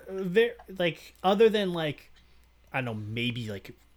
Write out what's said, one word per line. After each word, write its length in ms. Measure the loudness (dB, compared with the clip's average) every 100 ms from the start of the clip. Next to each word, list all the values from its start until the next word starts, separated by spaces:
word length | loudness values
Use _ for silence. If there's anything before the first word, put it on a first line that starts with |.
| -12
there, 440 | -6 0 2 2 0 -16 -2
like, 360 | -2 -2 -14 -2
other 240 | 0 6 6
than, 240 | 4 0
like, 400 | -2 -4 -6 -12 -20 _ -20 _ _ _
I 60 | -4
don't 60 |
know, 100 | -4
maybe, 560 | -6 -6 -2 -2 -2 -6
like, 220 | -8 -12 -20 _